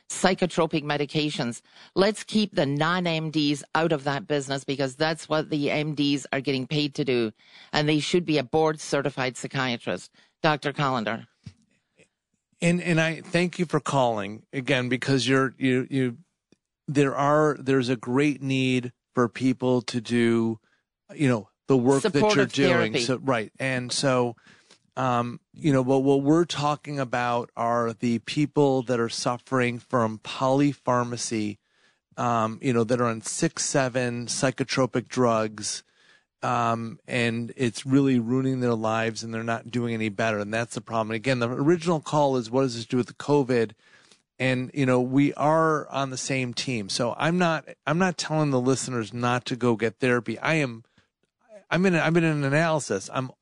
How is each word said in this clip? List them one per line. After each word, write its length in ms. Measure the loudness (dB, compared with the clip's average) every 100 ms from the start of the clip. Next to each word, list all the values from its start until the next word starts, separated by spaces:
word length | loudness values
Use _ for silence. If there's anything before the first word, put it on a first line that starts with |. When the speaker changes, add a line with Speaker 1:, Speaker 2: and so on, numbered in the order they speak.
| -14
Speaker 1:
psychotropic 760 | 0 0 2 0 0 0 0
medications. 800 | -2 -2 -2 -2 -2 -2 -4 -6 -14 -20 -6
Let's 300 | 2 2 0
keep 300 | -2 -2 0
the 120 | 0 0
non-M 640 | 0 0 0 0 -2 -2
Ds 340 | 0 0 0 -2
out 180 | -2 0
of 120 | 0
that 220 | -2 -4 -2
business 380 | -4 -2 -6
because 320 | -4 -4 -4 -2
that's 320 | -2 -2 -2
what 220 | -2 -2
the 200 | -2 0
M 240 | -2 -2
Ds 320 | -2 0 -2 -2
are 80 | -4
getting 260 | -2 -2 -2
paid 280 | -2 -2
to 100 | -2
do, 280 | -2 0 -2 -6 _ -20 -4
and 160 | 0 2
they 120 | 2
should 240 | 2 0
be 140 | 2 0
a 60 |
board-certified 920 | 2 2 2 0 -2 -2 -2 -2 -4 -6
psychiatrist. 760 | -8 -4 -2 -2 -4 -8 -8 _ _ _
Doctor 300 | 0 2 -2
Collender. 540 | -2 0 0 -2 -6 -10 _ -20 -20 _ _ _ _ _ _ _ _ _ _
Speaker 2:
And, 200 | 0 2
and 180 | 2 2
I 200 | 2 -2
thank 380 | -2 0 0 -2
you 80 | -2
for 140 | -2
calling 640 | 0 2 2 0 -4 -10 -10
again 360 | -6 0 0 0
because 400 | -2 0 0 2
you're, 260 | 2 2 0
you, 280 | 0 0 0
you, 280 | -2 -2 -4 _ _ _ _ _ _ -2
there 260 | 2 2
are, 420 | 2 2 4 4 2
there's 300 | 0 0 2
a 80 | -2
great 460 | -2 0 0 0
need 500 | -2 0 0 0 -2 -10 _
for 140 | 0 0
people 540 | 0 -2 0 2 0
to 180 | 0 -6
do, 600 | -2 2 4 2 0 -4 _ _ _ _ -18
you 140 | -2 2
know, 200 | 2 -2 _ 2
the 60 | 4
work 260 | 4 4
that 100 | 2
you're 180 | 4 4
Speaker 1:
Supportive 220 | 4 2
Speaker 2:
doing. 160 | 2 2
Speaker 1:
therapy. 320 | 4 2 0
Speaker 2:
So, 160 | -2 -2
right. 340 | 0 -2 -2 -6
And 320 | -4 -4 -4
so, 420 | -2 2 2 0 -4 -16 -20 _ _ _ -6
um, 420 | -2 0 -2 -8 _
you 180 | -4 0
know, 100 | 2
what, 200 | 2 2
what 180 | 4 4
we're 240 | 4 2
talking 540 | 2 -2 -2 -4 -6 -6
about 520 | -4 -2 0 -2 -4 -4
are 360 | 0 0 0
the 260 | -2 0 0
people 640 | -2 -2 0 2 4 2
that 160 | 0 0
are 100 | -2
suffering 720 | -2 -4 -4 -2 0 0 -2
from 400 | -2 0 0 -2
polypharmacy, 1400 | -10 -2 2 4 2 2 0 0 0 -4 -4 -2 -4 -6 _ _ _ _ _ -4
um, 420 | 0 0 0 -2
you 120 | 0
know, 100 | 0
that 180 | 2 2
are 60 | 0
on 160 | -2
six, 420 | -6 -4 -2 -2
seven 640 | -2 0 0 -2 -4 -4 -6
psychotropic 800 | -2 -2 -2 -2 0 0 -2 -4
drugs, 800 | 0 2 2 0 -6 -10 -10 -14 _ _ _ _ _
um, 560 | -4 -2 0 -2 -6 -12 -6
and 460 | -2 0 -2 -6 -4
it's 300 | -4 -4 0
really 320 | 2 4 2
ruining 400 | 2 0 0 0
their 160 | 0
lives 480 | 0 0 0 -2 -4
and 100 | -8
they're 120 | -6
not 260 | -4 -4 -4
doing 240 | -4 -2
any 140 | -2 -2
better. 320 | -2 -2 -2
And 120 | -2
that's 220 | -4 -4
the 60 | -8
problem. 320 | -6 -4 -2
And 40 | -2
again, 220 | -2 0
the 100 | 0
original 520 | 0 2 2 2 -2
call 360 | 0 2 2 2
is, 140 | 0
what 120 | 0
does 120 | 0
this 120 | -2 -2
do 100 | -2
with 100 | -2
the 80 |
covid? 580 | -4 0 2 4 2 0 -4 _ -20 _ _ _ -4
And, 320 | -2 -2 -2
you 120 | -2 2
know, 140 | 2
we 320 | 2 4 4
are 540 | 2 2 4 2 0 -2
on 220 | -4 -4
the 60 | -6
same 360 | -4 -2 -2
team. 360 | -4 -4 -4 -4
So 260 | -4 -2 -2
I'm 220 | 0 2
not, 300 | 0 0 -6 -8 -4
I'm 120 | 0
not 200 | 0 -2
telling 320 | -4 -2 0
the 100 | 2
listeners 540 | 2 0 -2 -6 -6
not 300 | -4 -2 -2
to 100 | -4
go 220 | -2 0 2
get 240 | 0 0
therapy. 360 | 0 0 -2 -4
I 140 | -2
am, 280 | 0 -2 -6 -18 _ _ _ _ _ _ -20 -4
I'm 140 | 2 4
in, 80 |
I'm 220 | 4 2 2
in 80 |
an 180 | 2 2
analysis. 640 | 0 2 2 0 -2 -4 -4
I'm 180 | -6 -6 -4